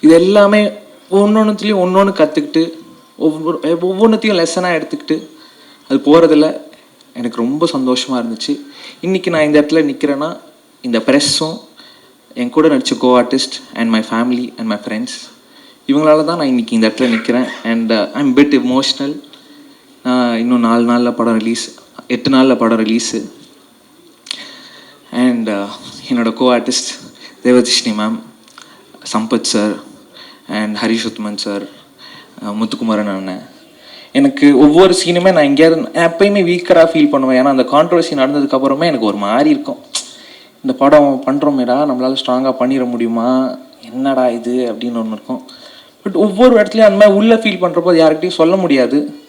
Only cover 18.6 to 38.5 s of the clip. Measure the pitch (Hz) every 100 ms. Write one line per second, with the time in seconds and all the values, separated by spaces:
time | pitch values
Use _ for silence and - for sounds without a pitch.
18.6 | 123 127 135 - 139 147 - - _ -
19.6 | - _ _ _ 123 127 123 117 120 120
20.6 | 117 117 120 120 120 - 117 113 113 117
21.6 | - - _ - - 120 139 131 135 117
22.6 | 113 113 110 117 - 117 - - - _
23.6 | _ _ _ _ _ _ - - - -
24.6 | - - - - _ 120 127 120 110 101
25.6 | 101 - - - - 123 113 113 127 123
26.6 | 117 127 - - - - - - 123 123
27.6 | 120 - 123 107 107 113 - - _ -
28.6 | - - _ - - 113 110 120 - 107
29.6 | 104 - - - - - - - - 107
30.6 | 107 104 113 113 113 110 107 101 - 101
31.6 | 101 - - _ - - - - 107 104
32.6 | 110 - 113 107 104 98 92 90 - -
33.6 | - _ - - - 262 285 - 143 139
34.6 | 147 156 185 175 165 175 185 170 143 143
35.6 | 165 160 120 - 170 165 196 202 175 180
36.6 | - 165 165 160 147 143 131 127 135 131
37.6 | 123 147 170 175 156 147 135 147 139